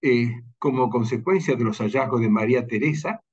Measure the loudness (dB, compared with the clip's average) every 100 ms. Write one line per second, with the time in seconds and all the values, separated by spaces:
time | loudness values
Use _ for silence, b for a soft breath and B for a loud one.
0 | 2 2 0 -4 -12 -6 -2 0 0 0
1 | -2 -2 0 0 0 0 0 0 -2 0
2 | 0 0 2 2 4 2 0 -2 0 -2
3 | -4 -8 _